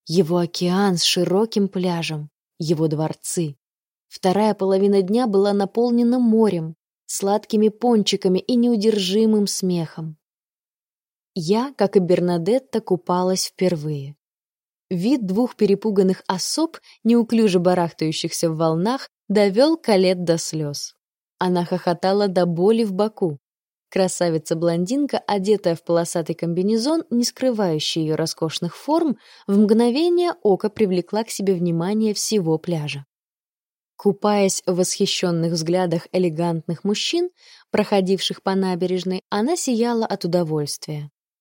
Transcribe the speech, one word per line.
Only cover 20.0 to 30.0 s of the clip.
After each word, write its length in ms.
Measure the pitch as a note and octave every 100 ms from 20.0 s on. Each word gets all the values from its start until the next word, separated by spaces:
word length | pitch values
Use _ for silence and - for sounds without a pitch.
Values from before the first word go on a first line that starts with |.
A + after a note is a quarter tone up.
| F#3 F3+
до 140 | E3+ E3
слёз. 580 | - D#3 D3 C#3+ - _ _ _ _ -
Она 260 | F3+ F3+ F3
хохотала 600 | F3+ - E3+ F#3+ G3+ G3+
до 180 | F3+ F3+
боли 380 | E3 F#3+ A3+
в 100 | A3
боку. 460 | F#3 G#3+ - F3+ C#3+ _ _ _ _ _
Красавица-блондинка, 1300 | G3 F#3 - F3 D#3+ - E3 E3+ E3+ F3+ C4+ C#4+ A3
одетая 580 | - G3+ F#3+ G#3 F#3 E3
в 80 |
полосатый 520 | - E3+ E3+ F3 E3 E3
комбинезон, 680 | E3+ E3+ F#3+ A3+ B3+ E4 E4
не 140 | A#3+
скрывающий 800 | A#3+ - C4 A3 F#3+ D#3 - E3
её 120 | D#3 D3+
роскошных 600 | E3 - D#3+ - E3+ -
форм, 420 | - D#4+ D#4+ A3+ _ - -
в 100 | G3+
мгновение 760 | G#3+ A3 A#3+ B3+